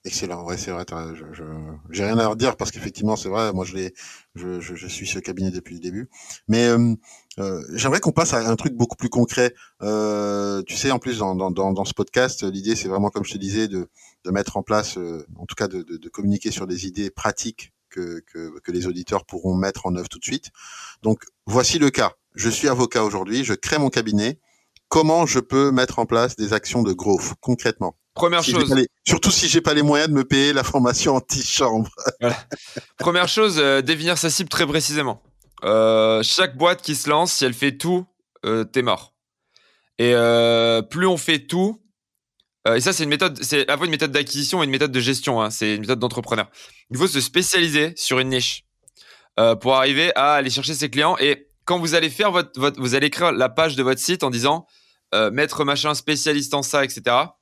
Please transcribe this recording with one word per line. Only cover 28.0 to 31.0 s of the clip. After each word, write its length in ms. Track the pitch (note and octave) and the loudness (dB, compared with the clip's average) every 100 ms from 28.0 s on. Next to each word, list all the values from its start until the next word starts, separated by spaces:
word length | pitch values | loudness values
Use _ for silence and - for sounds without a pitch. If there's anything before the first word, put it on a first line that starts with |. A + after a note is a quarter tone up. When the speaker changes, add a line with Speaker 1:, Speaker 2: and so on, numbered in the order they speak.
| _ | _
Speaker 2:
Première 300 | - E3+ E3+ | 0 2 2
Speaker 1:
Si 80 | C#3 | 2
j'ai 80 | B2 | 0
Speaker 2:
chose. 100 | C#3+ | 2
Speaker 1:
pas 60 | |
les... 140 | C3 B2 _ - | 2 2 _ 0
surtout 240 | E3 - | 2 4
si 180 | - E3+ | 2 4
j'ai 120 | E3 | 2
pas 120 | E3 | 4
les 100 | D3 | 2
moyens 280 | D3 D3 D#3 | 4 4 4
de 40 | |
me 100 | C#3+ | 2
payer 280 | C3 C#3 C#3 | 2 2 4
la 120 | C#3 | 2
formation 500 | B2 C#3+ B2 B2 | 0 2 2 2